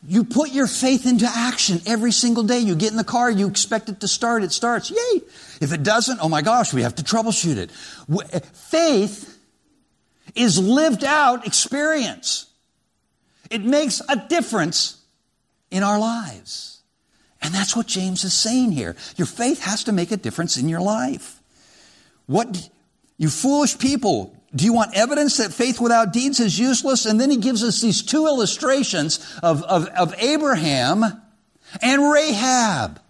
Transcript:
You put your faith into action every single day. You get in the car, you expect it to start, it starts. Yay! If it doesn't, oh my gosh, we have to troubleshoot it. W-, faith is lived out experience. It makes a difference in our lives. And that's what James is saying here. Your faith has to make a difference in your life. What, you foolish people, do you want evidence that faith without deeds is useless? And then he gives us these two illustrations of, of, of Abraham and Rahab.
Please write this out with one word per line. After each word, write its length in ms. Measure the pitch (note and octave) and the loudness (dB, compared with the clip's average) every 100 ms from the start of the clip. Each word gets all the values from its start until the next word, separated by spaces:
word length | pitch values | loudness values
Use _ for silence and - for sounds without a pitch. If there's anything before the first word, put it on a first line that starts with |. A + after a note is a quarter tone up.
| C#3 | 0
You 140 | F#3+ | 0
put 300 | A#3 - D4+ | 2 2 0
your 160 | C4 C4 | 0 0
faith 360 | - C4 C4 | 0 2 2
into 220 | B3 B3 A#3 | 4 4 2
action 540 | A3+ A#3+ - - E3+ | 0 -2 0 0 0
every 280 | G3+ A3+ A#3+ | 0 0 2
single 320 | - A#3+ A#3 | 2 2 2
day. 160 | G#3+ B3 | 2 2
You 160 | A3 E3 | 2 0
get 160 | G#3+ | 0
in 40 | G#3+ | -2
the 60 | |
car, 260 | A3 A#3 B3 | -2 0 2
you 200 | G#3+ G3 | 2 0
expect 400 | G3 - A3 G#3+ | 0 -2 -2 -4
it 100 | F#3+ | -8
to 60 | G3 | -6
start, 380 | - A#3 A#3 | -2 0 0
it 80 | F#3 | -2
starts. 360 | - A#3+ A#3 - | -2 -2 -2 -2
Yay! 340 | G4+ B4 G4+ - - - - | -4 0 -2 -2 -20 -20 -6
If 120 | C#3+ | -4
it 100 | E3 | -2
doesn't, 380 | D3 A3 A#3 A#3+ | 2 2 2 -2
oh 60 | D#3+ | 0
my 140 | D#3 | 0
gosh, 300 | D#3 A#3+ A3+ | 2 2 2
we 100 | B2+ | 0
have 120 | A#2+ - | -2 -4
to 60 | |
troubleshoot 540 | D3+ A3+ A3+ - E3+ B2 | -2 0 0 0 0 -2
it. 160 | E2+ - - - - | -4 -12 -20 -20 -4
W-, 200 | D#3+ - F3+ - | -4 -2 -8 -8
faith 840 | - - D#4+ E4 B3 G3+ G#3 - - _ _ _ _ _ _ _ _ - - | -20 -2 2 4 4 0 -4 -18 -20 _ _ _ _ _ _ _ _ -16 0
is 240 | A#3+ F3+ | 2 4
lived 420 | F#3+ B3+ D#4+ A3+ | 4 4 4 2
out 420 | C4+ D4+ C#4 B3 | 0 2 4 2
experience. 1000 | A#3 - - C#4 D4+ D#4 A3 G#2 - - - _ _ _ _ _ _ _ _ _ - | -2 -2 -2 -2 0 0 -2 -6 -8 -8 -10 _ _ _ _ _ _ _ _ _ -10
It 140 | A3+ | -6
makes 360 | G#3 D4 D4+ - - | 0 0 0 -4 -2
a 60 | |
difference 880 | C4+ - E4+ - A3 D3+ - - - _ _ _ _ _ _ _ | -4 0 -2 0 -2 -2 -2 -4 -6 _ _ _ _ _ _ _
in 100 | F#3 | -2
our 160 | G3+ G#3 | 0 0
lives. 840 | A3 A#3 F#3+ G2+ - - - - _ _ _ _ _ _ | -2 -4 -8 -14 -16 -16 -16 -20 _ _ _ _ _ _
And 100 | D#3 | -6
that's 220 | F#3 G3 | -4 -2
what 140 | A#3 A3 | -2 -2
James 340 | F#3+ F#3 F#3 | -2 -2 -4
is 100 | F#3+ | -2
saying 380 | - A3 B3+ B3 | 0 0 2 2
here. 240 | D3+ F2+ E2+ - - | 0 -4 -8 -14 -6
Your 100 | D#3 | -6
faith 380 | - A#3+ D4+ | -2 -2 -2
has 180 | F3+ G#3+ | -2 -4
to 80 | - | -2
make 200 | G3+ E3+ | -2 0
a 40 | G#3+ | -4
difference 400 | - G#2+ E3+ - | -6 -6 -4 -2
in 120 | C3+ | -2
your 140 | E3 | 0
life. 580 | F#3 A3 B3+ - - - _ _ _ _ - _ _ _ - | -2 -2 -4 -6 -12 -20 _ _ _ _ -20 _ _ _ -4
What, 440 | D3 A#3 F3+ - _ _ _ _ _ | -2 -2 -6 -12 _ _ _ _ _
you 100 | D#3 | -2
foolish 480 | - C4 C#4+ D4 - | 0 0 2 2 0
people, 580 | C4 C4+ G#3+ C3 F#2+ - _ | -2 0 0 -2 -4 -14 _
do 100 | C#3 | 0
you 80 | F#3 | 2
want 220 | A#3 G#3+ | 2 2
evidence 420 | F#3+ A#3 C#4+ D4 - | 2 2 2 2 0
that 160 | G#3+ | -2
faith 280 | D3 B3 B3+ | 0 -2 2
without 320 | A#3+ A#3 A3+ | 2 4 4
deeds 260 | A3+ C4 C#4 | 2 0 2
is 180 | A3+ D#3+ | 0 2
useless? 460 | B3 B3 C4+ C4 | 2 2 2 0
And 160 | A3+ G#3+ | 2 2
then 100 | C4 | 4
he 60 | C#4 | 2
gives 260 | G#3+ A#3+ | 0 0
us 200 | A#3 - | 0 0
these 180 | A3+ F#3 | 0 0
two 260 | - A3+ D#4 | 0 0 2
illustrations 920 | C#4 G#3 - D#4 C#4 C4 F3+ D3+ - - - | 2 0 -2 0 0 0 -2 -2 -4 -8 -2
of, 200 | E3+ D3+ | 0 0
of, 220 | D#3+ F3+ D#3+ | 2 0 0
of 260 | F3+ F3 F3+ | 0 -2 0
Abraham 840 | A#3 D4+ D4 A3+ D#3 C#3 B2+ F3+ A3 - _ _ _ _ _ - | 0 0 2 0 2 2 2 2 0 -2 _ _ _ _ _ -4
and 280 | A#3 C#4 C#4+ | 0 4 4
Rahab. 880 | D4 D#4 G#3 C4 B3+ A3+ D#3+ G2+ D2+ _ | 4 2 0 2 2 2 0 -4 -8 _